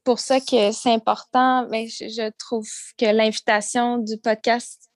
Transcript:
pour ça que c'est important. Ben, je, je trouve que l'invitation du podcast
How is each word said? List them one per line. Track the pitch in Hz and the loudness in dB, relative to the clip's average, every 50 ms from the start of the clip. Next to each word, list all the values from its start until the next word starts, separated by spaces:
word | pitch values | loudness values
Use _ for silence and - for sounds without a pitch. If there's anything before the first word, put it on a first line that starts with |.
| - | 0
pour | 262 233 - | 0 0 0
ça | - - 262 262 | 0 0 0 0
que | - - 254 226 202 202 226 | 0 2 2 4 4 2 0
c'est | - - 254 226 | 0 2 2 2
important. | 226 226 214 208 - - _ - 254 254 262 254 254 240 - | 2 2 -2 -4 -4 -8 _ 0 2 4 4 2 2 0 -2
Ben, | 220 220 226 226 | -4 -6 -6 -8
je, | - - - 220 | -10 -12 -12 -10
je | 220 233 220 220 - _ | -6 -6 -6 -6 -6 _
trouve | - - 247 220 214 - - - - - - - | -10 -6 -6 -6 -6 -8 -14 -16 -16 -16 -4 0
que | 240 | 2
l'invitation | 214 214 220 220 220 214 - - 233 214 208 208 - - 247 240 240 240 240 | 4 4 4 4 2 0 -2 0 0 0 0 0 -2 -2 0 0 0 0 -2
du | 220 214 220 214 | -4 -4 -8 -4
podcast | - 233 214 220 - 240 226 240 - - - _ - _ _ | -2 -2 -2 0 2 0 0 0 -2 -10 -18 _ -20 _ _